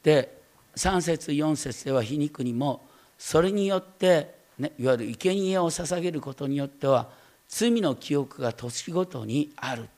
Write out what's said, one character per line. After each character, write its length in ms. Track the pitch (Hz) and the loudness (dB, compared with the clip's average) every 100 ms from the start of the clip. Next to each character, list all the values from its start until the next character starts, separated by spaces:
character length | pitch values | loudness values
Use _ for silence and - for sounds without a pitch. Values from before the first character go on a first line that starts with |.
で、 360 | 156 151 123 - _ _ _ | 6 4 2 -12 _ _ _
三 280 | - 185 185 | -4 0 0
節、 300 | 165 156 - | 0 -2 -2
四 240 | 147 156 147 | 0 0 0
節 300 | 135 117 139 | -4 -8 0
で 60 | |
は 100 | 131 | 0
皮 160 | 110 147 | 0 -2
肉 260 | 147 - | -2 -2
に 80 | 123 | -2
も、 340 | 120 143 127 - - _ _ | 0 -2 -2 -10 -20 _ _
そ 220 | - 156 | 0 2
れ 100 | 180 | 2
に 140 | 202 196 | 2 0
よ 120 | 185 | 0
っ 40 | |
て、 520 | - _ 185 165 - - _ - | -4 _ 4 4 2 -14 _ -8
ね、 140 | 143 - | -8 -2
い 80 | 127 | 0
わ 60 | |
ゆ 60 | 123 | 0
る 80 | 110 | -2
生 240 | 113 185 | -2 0
贄 240 | 196 190 190 | 0 0 2
を 120 | 170 | 0
捧 300 | 160 175 180 | -2 -4 -2
げ 120 | 175 | -2
る 80 | 156 | -4
こ 140 | 139 | -8
と 120 | 135 139 | -8 -4
に 100 | 143 | -2
よ 100 | 139 | -4
っ 20 | |
て 180 | - 135 | -2 2
は、 240 | 127 117 - - _ _ | 2 0 -14 -20 _ _
罪 320 | - 233 233 | 0 2 4
の 140 | 175 | 2
記 220 | 123 - 143 | -2 0 -2
憶 260 | 131 - | -2 -4
が 100 | 123 | -4
年 380 | - 123 - - | -4 -10 -8 -4
ご 160 | 170 180 | -2 -2
と 180 | 131 | -6
に 260 | 107 135 147 - | -2 -2 -2 -6
あ 180 | 127 | -8
る。 140 | 117 113 | -8 -10